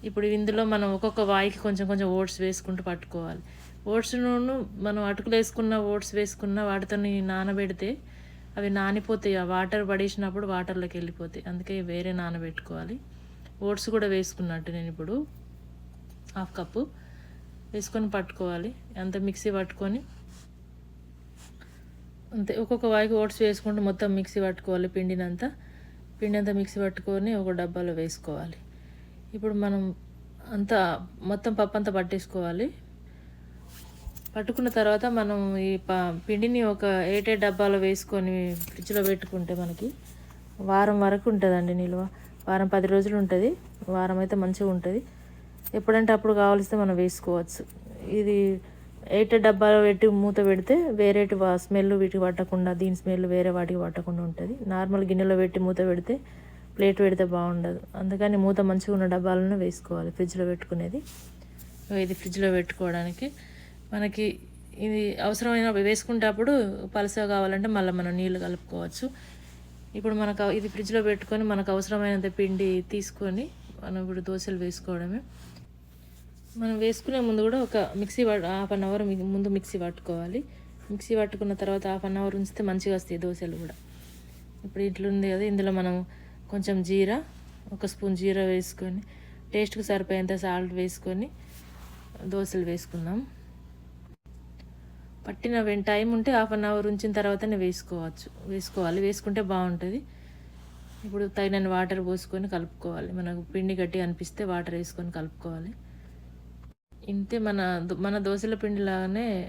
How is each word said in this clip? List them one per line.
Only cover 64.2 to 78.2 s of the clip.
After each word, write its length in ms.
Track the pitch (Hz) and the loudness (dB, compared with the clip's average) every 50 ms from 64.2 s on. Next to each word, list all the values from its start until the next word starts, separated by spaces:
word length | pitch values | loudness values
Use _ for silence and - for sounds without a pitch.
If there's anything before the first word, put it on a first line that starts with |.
| 214 208 - - - - - - - - - - 202 | -2 -2 -2 -4 -12 -18 -20 -20 -20 -20 -10 -6 -2
ఇది 160 | 214 214 214 214 208 - - - | -2 0 0 0 0 -2 0 0
అవసరమైన 440 | 202 214 208 233 240 233 233 226 226 220 196 196 202 | -2 0 0 0 2 2 2 2 2 2 4 4 4
వేసుకుంటే 380 | 220 214 - - 240 226 214 214 | 2 2 0 -2 0 2 2 2
అప్పుడు 220 | 202 202 226 254 285 269 226 196 190 196 - 190 - | 2 4 4 4 4 4 4 2 -2 -6 -10 -4 -2
పలసగా 300 | 214 202 202 202 220 208 202 202 | -2 -2 0 0 -2 0 2 2
కావాలంటే 360 | 196 190 190 190 190 202 220 220 202 | 2 2 2 2 0 0 2 2 2
మళ్ళీ 160 | 190 185 180 180 | 2 2 0 0
మనం 140 | 175 175 175 180 | -2 0 0 0
నీళ్ళు 200 | 185 185 185 185 180 | 0 0 0 -2 -2
కలుపుకోవచ్చు. 600 | 175 180 175 - - 180 175 170 170 - - 254 254 - - - - - - - - - - - - - - - - - 208 | -4 -6 -6 -8 -10 -8 -6 -6 -6 -8 -6 -6 -8 -8 -8 -18 -20 -20 -20 -20 -20 -20 -20 -20 -20 -20 -20 -20 -12 -12 -4
ఇప్పుడు 180 | 202 226 214 214 | -2 0 0 2
మనకు 260 | 214 208 202 196 208 202 226 220 | 0 0 0 2 2 2 2 0
ఇది 100 | 202 208 - | -2 -4 -6
ఫ్రిడ్జ్లో 260 | 202 214 196 214 226 214 208 | -6 -6 0 2 2 4 4
పెట్టుకొని 360 | 208 196 - - 214 214 220 214 | 2 0 -2 -4 -2 0 2 2
మనకు 200 | 208 196 196 196 190 | 2 0 2 2 0
అవసరమైనంత 540 | 190 190 - 214 208 202 202 202 196 185 196 185 - | 0 0 0 0 0 2 2 0 0 0 -2 0 0
పిండి 320 | 202 190 190 185 196 190 185 180 180 - - | 0 0 2 0 2 2 2 0 -2 -2 -4
తీసుకొని 520 | 208 190 - - - 202 196 185 202 262 330 - - - - - - - | -4 -4 -6 -8 -6 -4 -4 -2 -2 -4 -6 -10 -16 -20 -18 -18 -14 -10
మనం 160 | - 185 190 185 | -8 -6 -6 -4
ఇప్పుడు 200 | 185 185 185 180 185 | -4 -6 -6 -4 -4
దోశలు 300 | 190 185 185 - 190 180 180 | -4 -4 -4 -4 -4 -4 -4
వేసుకోవడమే. 560 | 180 175 - - - 180 170 170 175 196 240 285 - - - - - - - - - - - - - - - - - - - - - - - - - - 226 | -4 -6 -6 -6 -6 -4 -4 -4 -4 -6 -6 -8 -10 -18 -18 -18 -18 -18 -20 -20 -20 -20 -20 -20 -20 -20 -20 -20 -20 -20 -20 -20 -20 -20 -20 -20 -16 -8 -4
మనం 160 | 226 226 220 214 220 | -2 -2 0 2 2
వేసుకునే 360 | 220 226 - - - 262 262 247 233 | 2 2 0 -2 -2 0 2 2 4
ముందు 140 | 220 214 214 226 | 4 4 4 4
కూడా 120 | 233 269 254 - | 4 2 0 2
ఒక 100 | - 220 190 - - 196 208 | 2 0 0 0 -2 -4 -4
మిక్సీ 220 | 202 - - | -4 0 2